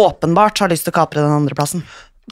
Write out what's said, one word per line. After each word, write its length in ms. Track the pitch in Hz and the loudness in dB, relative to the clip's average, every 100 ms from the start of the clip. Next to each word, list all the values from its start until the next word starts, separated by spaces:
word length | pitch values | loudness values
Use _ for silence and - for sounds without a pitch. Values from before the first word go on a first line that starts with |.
åpenbart 640 | 190 - 165 175 214 - | 2 2 0 2 2 2
har 60 | 196 | -2
lyst 160 | 165 - | -2 -2
til 60 | |
å 60 | 170 | 0
kapre 180 | 156 151 | 0 0
den 140 | 147 147 | 0 0
andreplassen. 420 | 143 143 147 175 - - - _ - | -2 -2 -4 -6 -10 -20 -20 _ -2